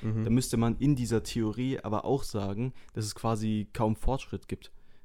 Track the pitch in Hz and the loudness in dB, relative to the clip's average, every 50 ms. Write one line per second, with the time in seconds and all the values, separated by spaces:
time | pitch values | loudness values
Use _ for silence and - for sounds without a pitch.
0 | 113 110 107 110 110 113 117 131 127 - 123 113 117 117 113 - 139 147 143 123 | -4 -2 0 0 2 4 4 4 2 2 2 2 4 2 2 4 4 4 4 4
1 | 120 113 117 107 - - - 117 110 107 101 120 127 131 131 - - 104 107 - | 2 2 2 0 0 0 -2 0 0 0 0 -2 -2 -2 -2 -4 -2 -2 -2 0
2 | - 98 135 135 - - - 101 98 98 98 110 127 131 - - - - - 117 | 2 2 0 0 0 -2 -4 -4 -4 -2 -2 -2 -4 -4 -6 -8 -14 -10 -6 -6
3 | 107 104 - - - 113 113 107 110 110 107 107 101 - - - 113 110 110 - | -6 -6 -6 -2 -2 0 0 0 0 0 0 0 -2 -4 -2 0 2 2 2 2
4 | - 120 131 131 - - 101 92 - - 95 - - - - - - - - - | 2 2 2 0 -2 -6 -8 -8 -8 -8 -8 -8 -8 -12 -20 -18 -18 -20 -20 -20